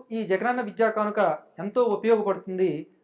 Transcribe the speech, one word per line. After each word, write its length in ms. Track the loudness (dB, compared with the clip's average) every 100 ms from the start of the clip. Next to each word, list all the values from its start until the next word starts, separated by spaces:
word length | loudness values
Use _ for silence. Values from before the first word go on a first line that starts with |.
| -6 -6
ఈ 40 | 0
జగనన్న 320 | 0 0 -2 -4
విద్యా 200 | 0 0 2
కానుక 240 | -2 2 0 0 -8 -10
ఎంతో 180 | -4 0 0
ఉపయోగపడుతుంది 760 | 2 2 2 2 -2 -4 0 0 0 -8 _